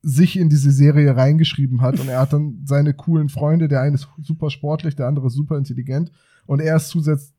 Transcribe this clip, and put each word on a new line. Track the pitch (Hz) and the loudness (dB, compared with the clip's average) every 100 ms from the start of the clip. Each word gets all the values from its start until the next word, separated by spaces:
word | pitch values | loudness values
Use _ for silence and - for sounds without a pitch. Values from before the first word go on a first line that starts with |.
sich | 156 135 180 190 | -2 2 2 4
in | 165 | 2
diese | 147 139 | 4 4
Serie | 139 143 147 143 127 | 4 6 6 4 4
reingeschrieben | 131 156 160 - 139 123 | 2 4 2 0 -2 0
hat | 127 131 | 0 -2
und | 131 | -4
er | 127 | -2
hat | 135 | 0
dann | 147 151 117 139 | 0 -2 -8 -4
seine | 143 147 | 0 0
coolen | 143 - 160 151 | -2 -2 0 0
Freunde, | - 147 165 160 | -4 0 0 2
der | 139 | 0
eine | 139 139 | 0 -2
ist | - - | -6 -20
super | 147 160 151 | -10 -6 -6
sportlich, | - 147 156 165 143 | -6 -6 -4 -6 -4
der | 127 | -4
andere | 147 131 | -2 -4
ist | |
super | 123 147 151 | -4 -4 -4
intelligent | 139 123 127 135 165 _ _ _ - | -6 -8 -6 -6 -6 _ _ _ -4
und | 143 | -2
er | 156 160 | 0 0
ist | 160 | -2
zusätzlich | 170 151 147 - | -4 -2 -4 -6